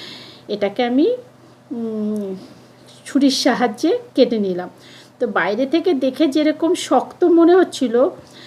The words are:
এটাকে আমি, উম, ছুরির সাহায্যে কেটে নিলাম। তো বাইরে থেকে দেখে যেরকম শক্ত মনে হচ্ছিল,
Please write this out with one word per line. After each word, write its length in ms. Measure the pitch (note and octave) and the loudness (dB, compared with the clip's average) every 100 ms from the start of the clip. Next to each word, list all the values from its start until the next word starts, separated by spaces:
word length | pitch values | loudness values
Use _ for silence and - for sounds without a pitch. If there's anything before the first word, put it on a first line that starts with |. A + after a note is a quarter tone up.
| - - - - - | -18 -20 -20 -20 -10
এটাকে 360 | G#3 G3+ G3+ | -4 -4 -2
আমি, 320 | A#3+ B3 F#4+ B4 - - - - _ | 0 2 2 0 -8 -20 -20 -20 _
উম, 640 | A#3 A3+ G#3+ G#3+ G#3+ G3 F#3+ - - - - - - - | -8 -6 -4 -4 -4 -6 -10 -14 -20 -20 -20 -20 -20 -4
ছুরির 260 | C#4+ C#4 | 2 2
সাহায্যে 640 | C4 - G3+ A#3+ G#3+ D#4 A#4+ - - | 2 0 0 -2 -2 -2 -2 -2 2
কেটে 240 | A3+ A3+ | 2 2
নিলাম। 300 | G3 F3+ F3+ - - - - _ | -2 -4 -8 -16 -20 -20 -20 _
তো 80 | A#3+ | -4
বাইরে 380 | G3 E3+ G#3+ C4+ | -2 -2 -2 0
থেকে 280 | E4 F4 | 0 0
দেখে 340 | C#4 C4 C4 D#4 | 0 -2 0 0
যেরকম 460 | D4 D4+ D4+ E4 | 2 0 0 -2
শক্ত 500 | F4+ - C4+ - - | -2 0 0 0 0
মনে 320 | F4 E4 E4+ F#4 | 2 6 6 6
হচ্ছিল, 540 | F4 - B3+ A#3 D#4 - - - | 4 0 -2 2 0 -2 -18 -20